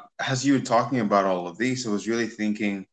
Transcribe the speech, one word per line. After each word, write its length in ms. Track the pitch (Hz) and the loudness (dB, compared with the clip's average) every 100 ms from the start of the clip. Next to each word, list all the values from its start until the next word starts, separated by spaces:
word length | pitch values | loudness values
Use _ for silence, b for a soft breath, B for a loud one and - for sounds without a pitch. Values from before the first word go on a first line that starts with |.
| - - | -12 -8
as 260 | 135 127 135 | -4 0 2
you 80 | |
were 60 | 131 | 2
talking 420 | - 117 123 131 | 4 2 2 0
about 240 | 101 101 95 | 2 4 4
all 220 | 90 87 | 0 -4
of 100 | 87 | -4
these, 280 | 127 127 117 | -4 -2 -2
I 60 | |
was 160 | 104 95 | -4 -2
really 180 | 117 110 | -2 -4
thinking, 640 | - 107 104 104 98 92 | -2 -2 -2 -2 -4 -10